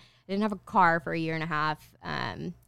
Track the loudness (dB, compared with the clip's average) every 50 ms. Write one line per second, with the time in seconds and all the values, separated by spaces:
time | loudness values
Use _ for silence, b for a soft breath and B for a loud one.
0 | b b b b b -6 -2 -2 -2 -2 -2 -6 -8 0 4 6 6 6 6 4
1 | 0 -2 -4 -2 -2 -2 -2 -4 -4 -2 -2 -2 0 -2 -2 -4 -8 -20 _ _
2 | -10 -8 -6 -4 -4 -6 -6 -8 -10 -10 -12 -14 _